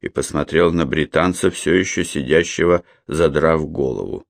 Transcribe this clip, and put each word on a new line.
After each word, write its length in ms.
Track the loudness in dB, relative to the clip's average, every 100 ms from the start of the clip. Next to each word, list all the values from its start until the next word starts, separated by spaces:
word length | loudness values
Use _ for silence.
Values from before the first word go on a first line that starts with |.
и 80 | -8
посмотрел 640 | -6 -6 -4 0 2 2
на 140 | 2 -2
британца, 640 | -2 0 0 0 2 -2
всё 240 | 0 0
ещё 300 | 0 0 -4
сидящего, 800 | -6 -6 2 2 2 0 2 2 -2 _ -8
задрав 600 | 0 2 4 2 2 -2
голову. 580 | -4 -4 -4 -8 -10 -14